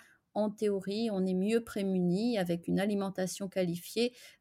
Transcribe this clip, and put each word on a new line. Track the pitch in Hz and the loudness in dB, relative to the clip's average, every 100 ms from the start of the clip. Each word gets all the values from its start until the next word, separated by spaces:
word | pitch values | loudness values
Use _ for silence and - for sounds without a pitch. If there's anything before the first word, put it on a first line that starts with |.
| - _ _ 202 | -8 _ _ -2
en | 214 | -2
théorie, | 208 214 196 185 208 233 | 0 0 0 -2 -2 0
on | 196 185 | 0 2
est | |
mieux | 185 196 226 | 2 2 2
prémuni | 226 220 196 190 175 180 240 226 | 0 -2 0 2 2 2 2 0
avec | 175 175 - | 0 -2 0
une | 175 | 0
alimentation | 202 202 196 190 185 - 196 | 2 0 -2 -2 -4 -4 -4
qualifiée, | 190 185 170 - 220 240 - - - | 0 0 -2 -4 -2 -2 -2 -16 -8